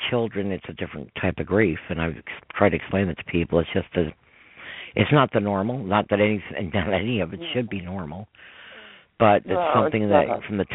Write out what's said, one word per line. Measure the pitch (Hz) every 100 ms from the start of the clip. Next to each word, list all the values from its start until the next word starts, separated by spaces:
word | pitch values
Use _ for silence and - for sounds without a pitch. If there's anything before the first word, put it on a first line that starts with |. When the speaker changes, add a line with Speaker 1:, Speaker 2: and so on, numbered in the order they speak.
| -
Speaker 1:
children, | 123 113 101 98
it's | 90 -
a |
different | - 90 - 65 -
type | 95 78
of | 78
grief, | 95 104 80 -
and | 82
I've | 82 64
ex-, | - - - -
tried | 101
to | 82
explain | - 95 98
that | 73
to |
people. | - 87 80 82
It's | 80
just | 95 - 90
a, | 80 - _ _ - - - - - -
it's | 104
not | 147 127
the | 117
normal. | 101 98 107 131
Not | 95 104 -
that | 101
any, | 107 107 - -
<laughs> | 95
not | 104 85
any | 92 104 117
of | 85
it | 95 120
should | 123 117
be | 98
normal, | 87 95 78 85 107 _ - - - - - - _ -
but | 110 101
it's | -
Speaker 2:
No, | 180 165
Speaker 1:
something | - - 113
Speaker 2:
it's | 107
Speaker 1:
that | 147 139
Speaker 2:
not. | 107
Speaker 1:
from | - 104
the | 90